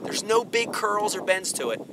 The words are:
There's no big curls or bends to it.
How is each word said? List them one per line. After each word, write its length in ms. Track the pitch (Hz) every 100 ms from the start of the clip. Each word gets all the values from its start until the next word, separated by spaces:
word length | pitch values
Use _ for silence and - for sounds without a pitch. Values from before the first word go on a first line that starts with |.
There's 220 | - -
no 200 | 208 226
big 280 | 226 233 233
curls 420 | - 214 208 208
or 80 | 196
bends 300 | 180 185 185
to 180 | - 127
it. 100 | 110 -